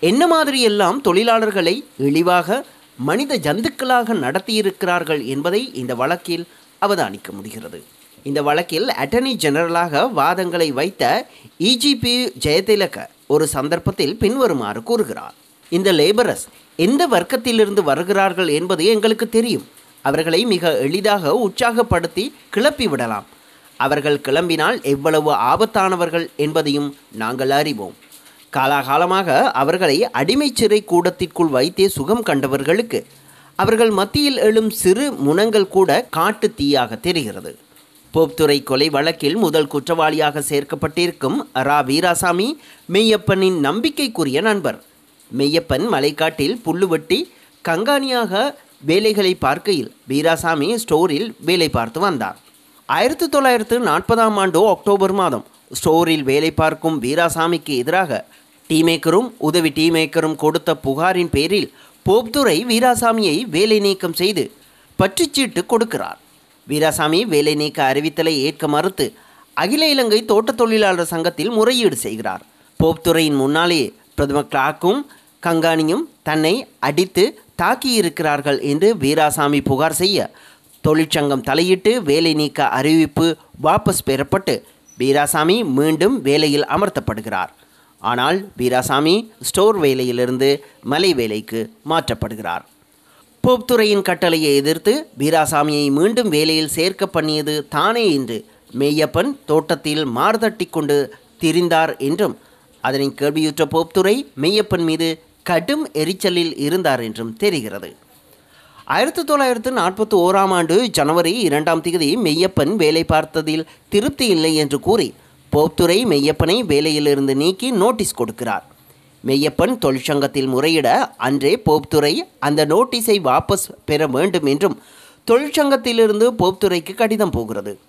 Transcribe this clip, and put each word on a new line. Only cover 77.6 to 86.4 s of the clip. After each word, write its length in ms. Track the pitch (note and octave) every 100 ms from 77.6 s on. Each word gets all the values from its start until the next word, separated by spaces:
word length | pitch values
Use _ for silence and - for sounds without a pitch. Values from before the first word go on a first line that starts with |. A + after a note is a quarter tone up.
தாக்கியிருக்கிறார்கள் 1000 | F3 B3 C4 A#3 F3 - D#3 D3 C#3 C#3
என்று 340 | C#3+ C#3+ G3
வீராசாமி 640 | A3+ C#3 D3+ D3+ D3+ C#3+ C#3+
புகார் 280 | C3+ C3+ D#3
செய்ய 380 | D3+ F#3 F#3 G#2+ - - _ _ _
தொழிற்சங்கம் 600 | - D#3 D#3+ D#3+ D3 C3+
தலையிட்டு 640 | - C#3 F3+ F#3 G3+ B3
வேலை 320 | E3 C#3+ E3
நீக்க 340 | D3+ D3+ - C3+
அறிவிப்பு 680 | B2+ C#3 D#3+ D3+ - E3 D#3 _ -
வாபஸ் 420 | D3 G3 G#3 F3+ -
பெறப்பட்டு 560 | C3+ C#3 G3 F#3+ A#2+ - _ _ -
வீராசாமி 680 | B2+ C#3 C#3+ D#3+ D#3 G#3
மீண்டும் 580 | G#3 C3 D3+ D#3 F#3 C4
வேலையில் 440 | C#3 D3